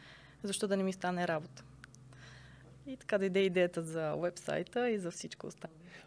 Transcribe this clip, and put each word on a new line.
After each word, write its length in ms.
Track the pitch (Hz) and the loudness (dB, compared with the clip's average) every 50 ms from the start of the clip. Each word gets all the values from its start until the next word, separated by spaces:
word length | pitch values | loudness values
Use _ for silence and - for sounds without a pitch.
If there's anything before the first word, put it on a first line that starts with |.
| - - - - - - - - | -20 -20 -20 -20 -20 -20 -14 -6
защо 260 | - 202 196 - 214 190 | -4 -2 0 0 2 2
да 80 | 196 | 4
не 60 | 196 | 4
ми 100 | 190 190 | 4 2
стане 360 | 185 190 - 180 180 175 175 175 | 0 0 0 0 2 2 2 2
работа?“ 360 | 165 156 156 - - - - - - - - - - - - - - - - - - - - - - - - - - - - | 2 0 -2 -6 -14 -18 -18 -18 -20 -20 -20 -20 -20 -20 -20 -20 -20 -20 -18 -18 -18 -18 -18 -20 -20 -20 -20 -20 -20 -16 -12
И 100 | 277 262 | -12 -12
така 220 | - - - 214 196 | -8 -2 0 2 4
дойде 220 | 196 196 180 196 | 4 4 4 4
идеята 420 | 196 190 175 185 175 175 175 170 | 4 6 6 6 6 6 4 -2
за 320 | 165 160 160 165 160 151 151 | -4 -2 -2 -2 0 0 0
уебсайта 720 | 151 170 175 175 - - - - 156 180 - - 240 247 240 | 0 0 -2 -2 -2 -2 0 0 0 0 0 0 0 2 2
и 80 | 220 202 | 2 0
за 120 | 180 170 | -2 -4
всичко 360 | - - - - - - - | -6 -6 -10 -10 -10 -8 -10
останало. 340 | - - - - - - - - - - - - | -10 -10 -10 -14 -14 -14 -14 -20 -20 -20 -20 -20